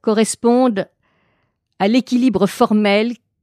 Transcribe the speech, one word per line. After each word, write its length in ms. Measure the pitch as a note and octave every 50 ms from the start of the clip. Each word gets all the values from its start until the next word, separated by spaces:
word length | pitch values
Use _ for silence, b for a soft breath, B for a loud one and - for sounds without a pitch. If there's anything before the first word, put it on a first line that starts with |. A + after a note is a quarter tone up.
correspondent 840 | - A3+ G#3+ A3 A3 - - - - A#3 A#3+ B3 C4 B3+ G#3 G3 F3 - _ _ _ _ _ _ _ _ _ _ _ _ _ _ _ _ _ -
à 80 | F#3+ G#3
l'équilibre 580 | A3+ B3+ - - B3 A3+ B3 C4 G3 F#3 G3+
formel 680 | F#3+ - - B3 A3 A3 G#3 G#3 G3+ G3+ G#3 A3 A#3+ A#3 - _ _ _ _